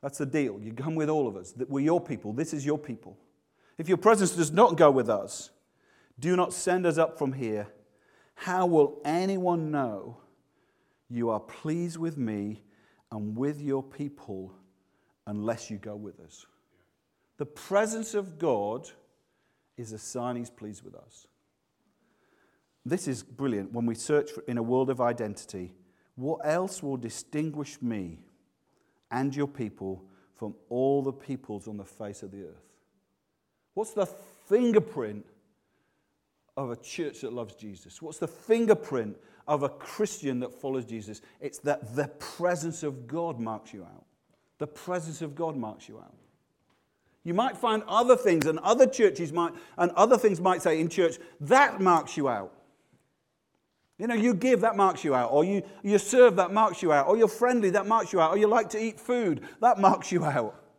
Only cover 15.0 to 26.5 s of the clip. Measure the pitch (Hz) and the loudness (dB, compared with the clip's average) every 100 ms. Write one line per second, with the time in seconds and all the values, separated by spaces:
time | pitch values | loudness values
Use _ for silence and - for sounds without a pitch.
15 | _ _ - 104 107 113 - 104 107 104 | _ _ -10 -6 -4 -6 -8 -12 -12 -14
16 | 104 85 82 - - _ _ _ _ _ | -14 -18 -20 -20 -20 _ _ _ _ _
17 | _ _ _ _ 147 147 - 196 214 220 | _ _ _ _ -12 -12 -2 0 0 -2
18 | 220 208 190 156 165 117 101 113 165 - | -6 -6 -6 -4 0 0 -2 -6 -10 -20
19 | _ _ _ _ _ _ _ - 113 107 | _ _ _ _ _ _ _ -16 -14 -14
20 | - 127 123 120 117 - 107 101 - - | -12 -8 -6 -6 -10 -14 -16 -16 -20 -20
21 | - - _ _ _ _ _ _ _ _ | -20 -20 _ _ _ _ _ _ _ _
22 | _ _ _ _ _ _ _ _ - 175 | _ _ _ _ _ _ _ _ -6 -4
23 | 151 127 - 113 135 107 95 117 117 113 | -4 -8 -10 -6 -4 -2 -4 -4 -4 -4
24 | - 147 143 - - 120 113 127 131 127 | 0 0 0 -10 -8 -6 0 0 0 0
25 | 120 120 107 104 - 98 90 - _ _ | -2 -2 -6 -8 -14 -14 -14 -16 _ _
26 | _ - 131 160 151 | _ -10 -8 -4 -2